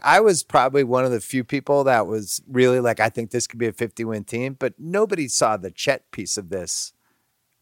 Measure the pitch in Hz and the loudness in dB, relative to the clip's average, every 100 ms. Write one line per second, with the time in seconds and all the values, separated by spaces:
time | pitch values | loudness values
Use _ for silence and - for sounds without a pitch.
0 | 143 180 220 160 - 143 131 143 123 127 | 4 6 6 2 2 2 4 2 2 2
1 | 131 117 - 131 120 143 139 143 135 117 | 0 -2 -4 -6 -4 -6 0 2 4 2
2 | 95 110 98 - - 127 127 127 120 110 | 2 -4 -6 -10 -4 2 4 4 2 0
3 | 110 - 117 123 - 117 117 - 113 - | 0 -2 -6 -6 -6 -4 -6 -4 -6 -6
4 | 113 107 101 117 131 131 127 - 156 196 | -6 -6 -6 -6 -6 -6 -6 -6 -4 -2
5 | 214 185 135 - 120 104 90 - 143 135 | 0 -2 -4 0 0 0 -6 -4 -2 -2
6 | - - 92 107 87 95 85 - - _ | -6 -12 -8 -8 -6 -8 -6 -8 -10 _
7 | _ _ _ _ _ _ | _ _ _ _ _ _